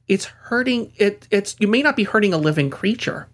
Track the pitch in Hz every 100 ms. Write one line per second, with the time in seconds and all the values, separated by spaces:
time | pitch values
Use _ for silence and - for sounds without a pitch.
0 | - 190 - - - 240 254 240 - -
1 | 202 202 - 202 196 - 208 233 294 277
2 | 196 226 202 165 151 156 139 - 196 226
3 | - - -